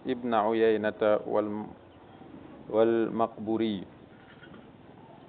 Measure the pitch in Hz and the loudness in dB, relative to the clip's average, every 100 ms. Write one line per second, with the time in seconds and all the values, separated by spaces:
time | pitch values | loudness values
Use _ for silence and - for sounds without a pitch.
0 | - 123 123 113 104 113 110 107 107 104 | -6 -4 0 2 2 4 4 4 0 0
1 | 107 107 117 110 107 107 107 - - - | 2 2 0 -2 -2 -4 -10 -14 -20 -20
2 | - - - - - - - 107 113 117 | -20 -20 -20 -20 -20 -20 -2 2 4 4
3 | 107 107 113 - 107 110 113 101 87 - | 0 0 -4 -4 -4 -2 -2 -4 -8 -18
4 | - - - - - - - - - - | -20 -20 -20 -20 -20 -20 -20 -20 -20 -20
5 | - - | -20 -20